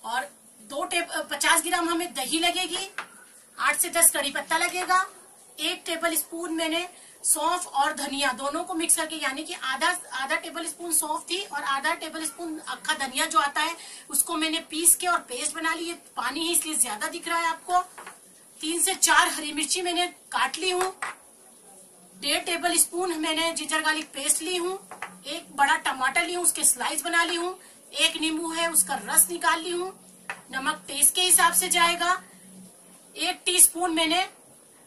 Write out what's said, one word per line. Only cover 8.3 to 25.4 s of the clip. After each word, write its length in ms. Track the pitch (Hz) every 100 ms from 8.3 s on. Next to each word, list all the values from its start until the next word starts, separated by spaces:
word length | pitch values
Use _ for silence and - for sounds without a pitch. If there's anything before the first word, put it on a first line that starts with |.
दोनों 280 | 240 277 311
को 100 | 370
मिक्स 220 | 330 330 -
करके, 200 | 311 320
यानी 260 | 285 277
कि 120 | 320
आधा, 360 | 359 269 262 339 359 -
आधा 220 | 254 269 320
टेबल 300 | 339 302 320
स्पून 260 | - 349
सौंफ 340 | 311 302 311 -
थी 120 | 359
और 200 | 403 285
आधा 300 | 277 269 302
टेबल 300 | 330 320 320 320
स्पून 320 | - 339 311
अक्खा 360 | - - 285 294
धनिया 300 | 262 262 320
जो 120 | 320
आता 220 | 277 302
है 160 | 311 339 - - -
उसको 260 | - - 320
मैंने 240 | 320 330 -
पीस 240 | 311 330 -
के 100 | 359
और 120 | 349 -
पेस्ट 260 | 247 294
बना 200 | 320 320
ली। 100 | 330
ये 100 | 339 339 - -
पानी 240 | 247 285
ही 120 | 330
इसलिए 220 | 339 311 302
ज्यादा 300 | 247 214 311
दिख 200 | 339 339
रहा 100 | 339
है 80 | 330
आपको। 380 | 294 - 359 359 - - - - - - -
तीन 200 | 311 339
से 120 | 392
चार 340 | 370 339 311 349
हरी 240 | 320 302
मिर्ची 280 | 294 302 359
मैंने 240 | 359 349 359 - -
काट 240 | - 262 311
ली 120 | 370
हूँ, 200 | 359 381 - - - - - - - - - - - -
डेढ़ 280 | - - 330
टेबल 320 | 349 339 339 339
स्पून 340 | - 349 370 320
मैंने 320 | 320 320 330
जिंजर 280 | 330 302 311
गार्लिक 260 | 311 311 302
पेस्ट 340 | 269 285 -
ली 140 | 330 359
हूँ, 180 | 349 381 - - - - 277
एक 300 | 330